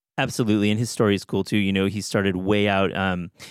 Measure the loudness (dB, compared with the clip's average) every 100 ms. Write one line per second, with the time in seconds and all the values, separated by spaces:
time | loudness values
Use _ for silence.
0 | _ -4 -4 0 2 2 2 0 -2 0
1 | 2 2 0 -4 -2 0 0 0 0 -2
2 | -4 0 0 0 0 2 2 2 0 0
3 | -2 -2 -8 -14 -20